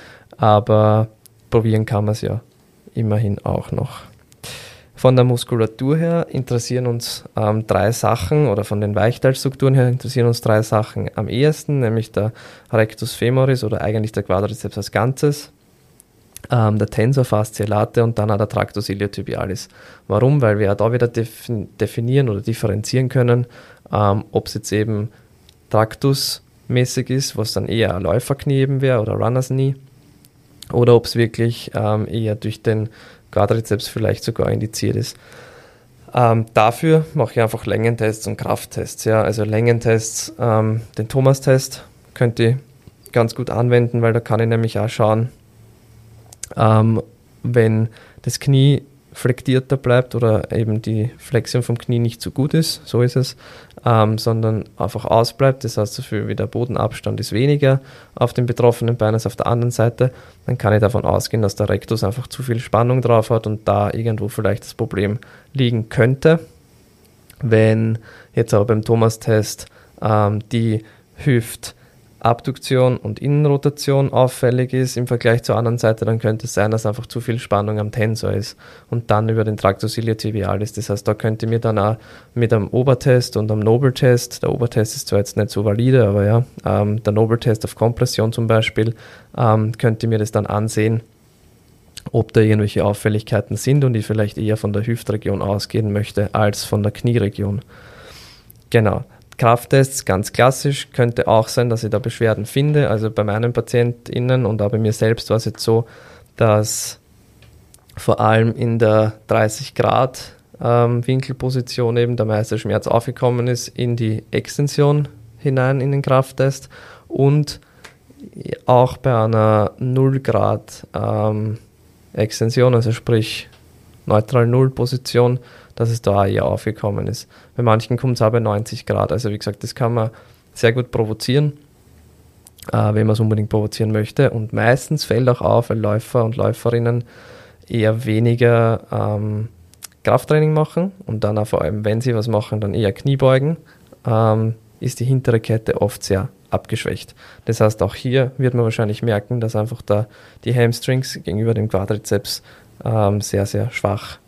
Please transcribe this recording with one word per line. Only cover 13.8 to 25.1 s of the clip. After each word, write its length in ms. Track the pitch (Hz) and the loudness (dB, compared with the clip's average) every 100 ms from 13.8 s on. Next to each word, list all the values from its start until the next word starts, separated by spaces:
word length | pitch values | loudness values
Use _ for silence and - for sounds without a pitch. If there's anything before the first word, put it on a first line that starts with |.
| 87 110 107 | -2 -2 -2
der 120 | - | -4
Quadrizeps 520 | 101 92 104 107 95 - | -2 0 -2 -4 -8 -8
als 160 | 101 | -6
Ganzes, 600 | - 117 131 147 143 - _ _ _ _ _ _ _ _ - - | -2 -2 0 -2 -2 -8 _ _ _ _ _ _ _ _ -20 -2
ähm, 280 | 123 107 107 | 2 2 2
der 80 | 98 | 0
Tensor 360 | - 110 135 | 0 2 2
fasciae 420 | 123 107 107 - 104 | 2 0 -2 -4 -2
latae 380 | 104 107 - | 0 0 0
und 160 | 117 113 | 0 0
dann 100 | 107 | 0
auch 80 | 104 | 0
der 120 | 107 | 0
Tractus 400 | 104 101 104 104 | -2 -2 -4 -6
iliotibialis. 800 | 98 101 - 101 - - 95 - - - - - | -4 -4 -6 -8 -6 -6 -8 -12 -20 -20 -20 -4
Warum? 320 | 101 123 147 | 2 2 4
Weil 180 | 120 104 | 2 2
wir 60 | 101 | 2
ja 100 | 101 | 2
da 160 | 104 | 0
wieder 160 | 120 120 | 2 0
defin-, 640 | 120 117 - - 113 92 - | -2 -6 -8 -6 -6 -6 -6
definieren 480 | 110 - 117 135 131 | -6 -4 0 2 2
oder 140 | 101 | -2
differenzieren 640 | 107 113 110 101 104 123 127 | -4 -4 -2 -2 -2 -2 0
können, 400 | 131 123 120 123 - - - _ | 2 2 2 0 -10 -20 -20 _
ähm, 320 | - 104 98 - | 0 2 0 -2
ob's 220 | 110 - | -4 -4
jetzt 200 | 107 - | -8 -4
eben 380 | 101 107 104 113 | -2 -2 -2 -6